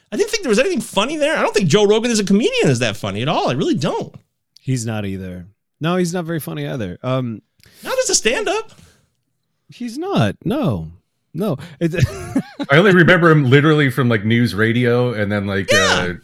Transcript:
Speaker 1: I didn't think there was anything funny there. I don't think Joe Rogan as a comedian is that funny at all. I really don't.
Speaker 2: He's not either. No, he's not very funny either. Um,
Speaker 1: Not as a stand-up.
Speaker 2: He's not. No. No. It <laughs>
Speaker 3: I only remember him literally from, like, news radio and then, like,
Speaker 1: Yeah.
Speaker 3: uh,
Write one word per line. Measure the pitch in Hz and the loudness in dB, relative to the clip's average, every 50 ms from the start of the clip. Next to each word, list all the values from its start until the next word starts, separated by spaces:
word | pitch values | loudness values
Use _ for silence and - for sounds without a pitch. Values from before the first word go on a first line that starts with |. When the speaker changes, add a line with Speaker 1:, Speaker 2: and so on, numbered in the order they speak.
| _ _ | _ _
Speaker 1:
I | 214 | -4
didn't | 254 415 440 | -4 -2 -2
think | - 415 381 | -2 -4 -2
there | 269 | 0
was | 202 233 | 2 2
anything | 269 392 359 240 | 2 0 0 -2
funny | - - - 190 208 269 330 | -4 -2 -2 -2 -2 -2 -2
there. | 302 277 302 320 | -2 -2 -2 0
I | - | 0
don't | 233 392 - | -2 0 0
think | 427 202 151 | 0 2 4
Joe | 143 208 208 | 4 4 4
Rogan | 196 214 226 220 247 | 4 4 2 2 0
as | 233 208 | 0 0
a | 202 | 2
comedian | - 196 202 262 453 539 494 415 | 2 2 2 2 2 0 2 2
is | 160 127 113 | 2 2 2
that | 123 110 98 | 0 -2 -4
funny | - - 101 92 104 | -4 -6 -6 -6 -4
at | 120 | -4
all. | 151 190 311 415 262 | -2 -2 -2 -2 -2
I | 120 | -2
really | 131 208 349 277 | -2 -2 -2 -2
don't. | 156 135 214 381 453 - - - - _ _ _ _ _ _ _ _ | -2 -2 -4 -4 -6 -8 -10 -14 -20 _ _ _ _ _ _ _ _
Speaker 2:
He's | _ - 131 123 110 | _ -4 -4 -4 -4
not | 117 110 107 101 | -6 -6 -6 -6
either. | 98 95 92 92 92 90 90 85 95 _ _ _ _ _ _ | -6 -8 -8 -10 -12 -14 -14 -16 -18 _ _ _ _ _ _
No, | 143 165 180 | -4 -2 0
he's | 185 180 170 175 | 0 -2 -2 -4
not | 185 165 | -6 -6
very | 160 170 156 | -6 -6 -8
funny | - 165 160 151 143 | -6 -8 -8 -8 -8
either. | 147 151 131 104 90 87 - - | -8 -6 -6 -6 -8 -8 -8 -6
Um, | 127 131 131 127 117 110 98 - _ _ _ _ _ _ - - | -4 -4 -2 -4 -6 -8 -10 -14 _ _ _ _ _ _ -16 -8
Speaker 1:
Not | - 523 523 | -4 -2 -2
as | 508 - | -2 0
a | - | 0
stand-up. | - - 214 262 440 427 - 370 440 440 - - - - _ _ _ _ _ _ _ _ _ _ _ _ _ _ _ _ _ | 0 0 0 -2 0 -2 -2 -2 -4 -4 -8 -16 -20 -20 _ _ _ _ _ _ _ _ _ _ _ _ _ _ _ _ _
Speaker 2:
He's | - - 240 240 214 | -16 -12 -12 -10 -8
not. | 285 349 403 381 196 - 202 - - - | -8 -6 -4 -2 0 0 -2 -4 -6 -6
No. | 165 233 311 262 160 107 85 80 78 85 - _ _ _ _ _ _ - | -4 -4 -2 -2 -2 -2 -4 -6 -10 -14 -20 _ _ _ _ _ _ -8
No. | 156 208 214 139 127 - - - - | -6 -4 -4 -4 -6 -8 -16 -8 -6
It | 170 165 156 - - | -4 -4 0 0 0
<laughs> | - 403 381 349 - - 277 - - - - 285 - | 0 0 -8 -12 -6 -6 -6 -6 -6 -10 -12 -2 2
Speaker 3:
I | 139 | 4
only | 156 196 208 180 | 4 6 6 6
remember | 180 165 147 185 175 165 165 | 6 8 6 6 6 6 6
him | 156 151 143 120 | 6 6 4 4
literally | 127 147 143 160 151 151 147 135 | 4 4 6 4 4 4 2 0
from, | 123 - 131 | 0 0 0
like, | 120 117 107 95 | 0 0 0 2
news | 110 117 120 123 107 92 | 2 2 2 2 2 2
radio | 98 110 113 117 123 123 120 120 123 123 123 113 | 2 0 2 2 2 2 2 2 2 0 0 -2
and | 107 104 101 | -2 -2 -2
then, | 104 104 98 | 0 -2 -2
like, | 101 98 98 92 - | -2 -2 -2 0 2
Speaker 1:
Yeah. | - 622 640 - - - 90 87 | 2 2 2 2 0 0 -2 -4
Speaker 3:
uh, | 87 - | -6 -8